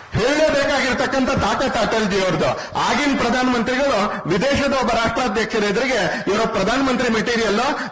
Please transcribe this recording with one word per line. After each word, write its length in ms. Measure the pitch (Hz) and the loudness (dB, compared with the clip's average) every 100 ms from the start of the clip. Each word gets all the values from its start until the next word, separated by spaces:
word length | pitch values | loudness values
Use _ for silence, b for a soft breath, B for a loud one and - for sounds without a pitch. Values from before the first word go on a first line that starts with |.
| - | -8
ಹೇಳಬೇಕಾಗಿರ್ತಕ್ಕಂಥ 1160 | - 247 302 311 277 277 269 262 247 247 269 262 | 0 2 4 4 2 2 0 0 0 0 0 0
ತಾಕತ್ 460 | 220 202 233 269 - | 0 0 0 0 0
ಅಟಲ್ಜಿ 440 | 202 220 208 196 | 0 0 0 0
ಅವ್ರದ್ದು. 580 | 185 160 143 - - - | 0 0 0 -2 -4 -2
ಆಗಿನ 380 | 185 233 285 247 | 0 0 0 0
ಪ್ರಧಾನಮಂತ್ರಿಗಳು 1120 | 240 254 254 240 233 254 277 214 208 226 147 | 0 2 2 0 0 0 2 2 0 -2 -2
ವಿದೇಶದ 440 | 190 269 247 277 | 0 2 0 0
ಒಬ್ಬ 180 | 269 240 | 0 0
ರಾಷ್ಟ್ರಾಧ್ಯಕ್ಷರ 760 | 226 226 262 247 214 214 220 | 0 0 0 -2 -2 -2 0
ಎದುರಿಗೆ 600 | 202 202 262 233 165 - 180 | 0 0 0 0 -2 -2 -2
"ಇವರು 200 | 214 226 | 0 0
ಪ್ರಧಾನಮಂತ್ರಿ 600 | 202 190 262 269 247 247 | 0 0 0 0 0 0
ಮೆಟೀರಿಯಲ್, 520 | 220 185 233 214 208 277 - B | 0 0 0 0 0 0 -2 B